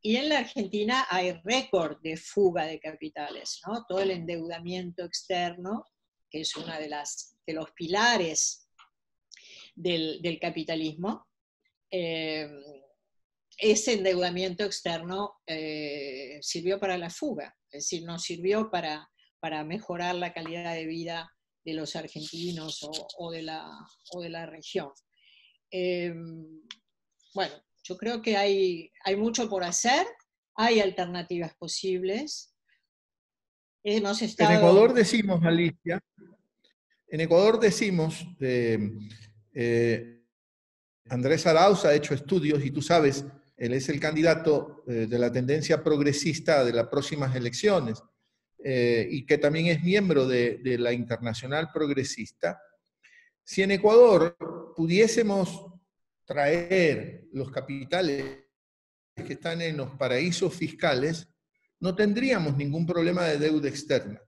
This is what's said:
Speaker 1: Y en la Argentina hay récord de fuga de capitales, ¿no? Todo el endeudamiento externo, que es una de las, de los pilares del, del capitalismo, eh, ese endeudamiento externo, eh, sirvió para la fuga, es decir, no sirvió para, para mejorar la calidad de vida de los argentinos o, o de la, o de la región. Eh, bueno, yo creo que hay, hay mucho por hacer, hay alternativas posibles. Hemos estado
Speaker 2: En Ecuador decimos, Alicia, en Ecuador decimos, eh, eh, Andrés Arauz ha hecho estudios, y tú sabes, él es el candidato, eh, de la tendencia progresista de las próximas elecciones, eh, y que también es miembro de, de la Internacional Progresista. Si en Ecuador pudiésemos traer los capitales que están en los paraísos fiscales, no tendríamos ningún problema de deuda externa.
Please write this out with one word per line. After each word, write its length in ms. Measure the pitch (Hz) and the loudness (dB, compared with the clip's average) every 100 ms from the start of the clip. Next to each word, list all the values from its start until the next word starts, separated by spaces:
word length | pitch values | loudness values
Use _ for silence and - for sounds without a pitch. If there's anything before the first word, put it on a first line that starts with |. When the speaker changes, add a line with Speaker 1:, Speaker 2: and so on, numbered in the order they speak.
Speaker 1:
Y 160 | 214 233 | 0 0
en 120 | 294 | 2
la 80 | 302 | -2
Argentina 680 | 240 - 196 208 208 262 254 | -2 -8 -6 -4 0 0 0
hay 220 | 180 180 170 | -2 -2 -6
récord 560 | 185 254 262 190 160 147 | -2 -2 0 -2 -2 -6
de 120 | 156 160 | -10 -10
fuga 520 | - - 190 170 160 | -6 0 2 2 -4
de 120 | 156 | -8
capitales, 800 | 156 156 156 151 147 - - - 180 | -12 -12 -14 -12 -12 -12 -12 -14 -10
¿no? 180 | 233 226 | -10 -6
Todo 120 | 185 | -2
el 100 | 196 | -2
endeudamiento 920 | 180 170 170 165 170 170 180 180 175 | -4 -6 -8 -8 -10 -8 -8 -10 -10
externo, 800 | 175 - - 180 175 175 180 226 320 _ _ _ _ | -10 -10 -6 -4 -4 -6 -8 -8 -10 _ _ _ _
que 120 | 151 | -10
es 140 | 156 - | -8 -8
una 220 | 160 160 | -10 -10
de 120 | 156 | -8
las, 460 | 147 147 - - _ - | -10 -10 -14 -16 _ -10
de 60 | |
los 180 | 160 160 | -10 -10
pilares 960 | - 165 196 233 226 170 151 - - _ _ _ _ _ _ _ - - - - | -12 -4 0 2 2 -2 -2 -4 -6 _ _ _ _ _ _ _ -20 -20 -20 -20
del, 480 | - 170 170 160 - | -8 -4 -2 -2 -6
del 180 | 175 160 | -8 -6
capitalismo, 880 | 170 165 160 160 160 151 185 - _ _ _ _ _ _ _ | -6 -6 -6 -6 -6 -6 -8 -8 _ _ _ _ _ _ _
eh, 580 | 185 170 165 160 156 151 143 139 139 _ _ _ _ _ _ _ - | -6 -4 -4 -4 -6 -8 -14 -20 -20 _ _ _ _ _ _ _ -2
ese 360 | 214 214 - | 2 2 2
endeudamiento 720 | 220 190 180 180 175 185 175 | 0 0 0 0 -2 -6 -4
externo, 760 | 208 - 180 165 170 190 202 - - | -6 -4 -6 -6 -8 -8 -8 -12 -12
eh, 880 | 160 156 151 151 143 139 131 135 190 | -10 -8 -8 -8 -8 -10 -12 -14 -12
sirvió 400 | - 175 170 196 | -8 -6 -4 -2
para 200 | 202 180 | -2 -4
la 100 | 170 | -6
fuga, 480 | - 302 156 - _ _ | -8 -8 -6 -10 _ _
es 140 | 143 - | -10 -8
decir, 180 | 170 | -8
no 160 | 165 170 | -10 -10
sirvió 500 | - 165 180 214 220 | -8 -6 -2 0 0
para, 400 | 175 165 151 - _ _ _ | -4 -6 -8 -12 _ _ _
para 240 | 160 156 | -8 -8
mejorar 500 | 151 190 - 175 175 | -8 -10 -10 -6 -4
la 200 | 180 175 | -4 -6
calidad 420 | 170 160 170 170 165 | -8 -10 -10 -8 -8
de 100 | 160 | -8
vida 480 | 165 170 170 170 _ _ _ | -8 -8 -10 -12 _ _ _
de 100 | 160 | -10
los 220 | 160 151 165 | -8 -8 -10
argentinos 880 | 156 - 156 170 175 170 156 151 | -12 -14 -12 -8 -8 -8 -10 -12
o, 80 | 147 156 - - | -10 -12 -12 -14
o 140 | 170 | -12
de 100 | 165 | -10
la, 300 | 160 160 160 147 160 _ - | -10 -12 -14 -18 -20 _ -16
o 100 | 175 | -12
de 80 | 170 | -10
la 160 | 165 165 | -10 -12
región. 460 | 160 - 190 143 - _ _ _ _ _ _ _ | -16 -8 -8 -8 -16 _ _ _ _ _ _ _
Eh, 420 | 185 180 180 175 165 165 165 160 160 _ - _ _ _ _ _ | -6 -4 -2 -4 -8 -12 -14 -18 -20 _ -20 _ _ _ _ _
bueno, 220 | 185 180 - _ _ - | -6 -6 -6 _ _ -14
yo 100 | 185 | -8
creo 220 | 214 233 | -6 -4
que 160 | 226 208 | -2 2
hay, 560 | 202 196 190 170 165 _ | 2 2 0 -2 -12 _
hay 120 | 196 196 | -4 0
mucho 320 | 226 226 226 | 0 -2 -4
por 160 | 196 | -4
hacer, 440 | 175 175 233 277 403 - _ _ _ - | -2 -2 0 0 0 -6 _ _ _ 0
hay 240 | 226 226 | 4 4
alternativas 720 | 196 185 175 180 170 175 165 | 2 0 -4 -6 -6 -6 -6
posibles. 1040 | _ 156 - 190 180 185 208 302 - - _ _ _ _ _ _ _ _ _ _ _ _ _ | _ -10 -6 -2 -2 -2 -4 -6 -10 -14 _ _ _ _ _ _ _ _ _ _ _ _ _
Hemos 400 | 208 214 202 214 | -2 0 0 -2
estado 260 | 220 - 208 | -4 2 6
Speaker 2:
En 80 | 175 | 8
Ecuador 340 | 170 190 226 247 | 10 10 8 6
decimos, 440 | 202 233 202 180 | 4 2 2 2
Alicia, 600 | 165 165 170 160 170 175 _ _ - _ _ _ _ _ _ _ _ | 4 4 2 -2 -6 -6 _ _ -20 _ _ _ _ _ _ _ _
en 140 | 151 | -4
Ecuador 380 | 165 170 202 226 | 4 6 8 6
decimos, 640 | 220 - 214 180 156 - - - | 4 4 0 2 0 -4 -12 -6
eh, 400 | 131 123 117 110 104 107 - - - _ _ | 0 2 2 2 0 -6 -14 -18 -20 _ _
eh, 720 | - 120 117 117 110 120 117 _ _ _ _ _ _ _ _ - | -4 2 4 4 2 -4 -18 _ _ _ _ _ _ _ _ -8
Andrés 360 | 123 131 156 175 | -2 2 2 6
Arauz 400 | 156 190 190 160 | 8 8 6 6
ha 80 | |
hecho 220 | 147 147 139 | 4 2 -4
estudios, 500 | - 190 143 147 135 | 0 0 2 0 0
y 60 | |
tú 100 | 151 | -4
sabes, 420 | 143 170 147 135 139 - _ _ | 2 6 6 2 -8 -16 _ _
él 180 | 120 | -2
es 140 | 131 131 | -2 -2
el 100 | 143 | -2
candidato, 840 | 156 156 165 160 165 143 - - - | -2 4 4 4 4 2 0 -12 -6
eh, 180 | 120 110 | -4 0
de 120 | 120 | 2
la 120 | 120 | 2
tendencia 520 | 123 127 147 139 156 | 0 0 0 2 2
progresista 800 | 160 151 143 139 170 160 156 151 123 | 4 2 2 2 -2 -2 2 4 4
de 80 | |
las 140 | 117 113 | 2 0
próximas 480 | 143 139 151 135 127 | -2 -2 -4 -2 -2
elecciones, 680 | 120 123 208 190 120 110 - _ _ _ _ _ | -4 0 2 2 0 -8 -12 _ _ _ _ _
eh, 440 | 139 127 120 117 107 | -4 2 4 2 0
y 160 | 151 - | -4 2
que 100 | 147 | 2
también 300 | 147 156 165 | 4 2 0
es 160 | 156 | 0
miembro 440 | 175 202 196 147 131 | 2 2 4 2 4
de, 300 | 127 120 107 | 2 2 0
de 220 | 127 120 | -2 0
la 120 | 120 | 0
Internacional 800 | 123 117 113 117 113 131 147 165 | 0 -2 -4 -4 -8 -4 -4 -4
Progresista. 880 | 160 151 139 127 - 107 _ 170 185 - _ _ _ _ - _ _ | -4 -2 -2 -4 -6 -12 _ -6 -6 -16 _ _ _ _ -20 _ _
Si 180 | - - | -8 -2
en 80 | 196 | 2
Ecuador 640 | 196 214 220 247 185 165 - - - - - | 4 8 10 10 10 6 0 -12 -12 -14 -4
pudiésemos 920 | 165 180 220 226 220 196 175 - - - _ _ _ _ _ | 2 4 6 4 2 2 0 -4 -16 -20 _ _ _ _ _
traer 1040 | 143 143 170 175 190 165 117 104 - - | 0 2 2 2 4 4 2 -4 -14 -12
los 200 | 135 127 | -8 -6
capitales 880 | - 127 139 135 175 175 139 135 135 _ _ _ _ _ _ _ - | -8 -8 -10 -4 0 0 -2 -6 -12 _ _ _ _ _ _ _ -14
que 180 | - | -12
están 280 | 131 170 165 | -8 -6 -4
en 160 | 165 151 | -4 -4
los 140 | 127 | -8
paraísos 600 | - 127 123 170 175 185 | -4 0 2 2 2 0
fiscales, 760 | - 156 - 175 127 143 165 - _ _ _ _ _ | 0 -6 0 2 2 0 -2 -10 _ _ _ _ _
no 160 | 180 185 | -4 2
tendríamos 600 | 214 208 269 233 156 139 | 2 2 2 2 2 0
ningún 280 | 143 156 165 | -2 -2 0
problema 380 | 170 165 175 170 | 2 2 2 2
de 120 | 147 | 2
deuda 320 | 151 156 143 | 2 2 0
externa. 520 | - - 135 104 104 | -4 0 0 0 -14